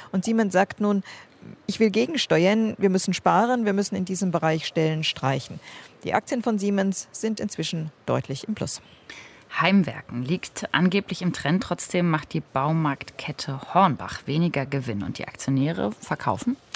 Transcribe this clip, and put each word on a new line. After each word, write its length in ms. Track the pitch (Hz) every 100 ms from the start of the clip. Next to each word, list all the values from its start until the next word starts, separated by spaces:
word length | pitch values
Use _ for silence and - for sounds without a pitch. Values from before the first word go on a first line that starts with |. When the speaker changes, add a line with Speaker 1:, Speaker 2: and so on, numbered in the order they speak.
| -
Speaker 1:
Und 140 | 190
Siemens 300 | 220 226 208
sagt 260 | 185 196 -
nun, 220 | 208 202 - - - - - - -
ich 120 | 196
will 120 | 220
gegensteuern, 840 | 196 254 302 - 160 180 214 220 -
wir 100 | 196
müssen 240 | 185 -
sparen, 540 | 175 180 170 240 247 214
wir 80 |
müssen 200 | 196 202
in 120 | 190 185
diesem 240 | 190 190
Bereich 360 | 165 160 160 -
Stellen 380 | - 156 160
streichen. 560 | 156 - 131 135 - - - - - -
Die 120 | -
Aktien 280 | - - 254
von 160 | 233 214
Siemens 500 | 202 202 196 190 -
sind 280 | - 220 214
inzwischen 500 | 214 - 156 165 156 - -
deutlich 420 | 127 127 135 -
im 60 |
Plus. 260 | 214 - - - - - - - - - -
Speaker 2:
Heimwerken 600 | 165 196 147 - - 120
liegt 500 | 127 180 - - -
angeblich 480 | 143 180 196 - -
im 140 | 180
Trend. 280 | - 143 185
Trotzdem 460 | - 175 - 180 175
macht 240 | 156 -
die 80 | 160
Baumarktkette 1300 | - - 143 160 151 135 - - - - - 135 -
Hornbach 480 | 175 190 123 95 -
weniger 400 | - 147 170 147
Gewinn 380 | 135 139 123 101
und 160 | - -
die 100 | -
Aktionäre 640 | - - 135 143 185 202 214
verkaufen? 560 | - 160 - 101 - 269 -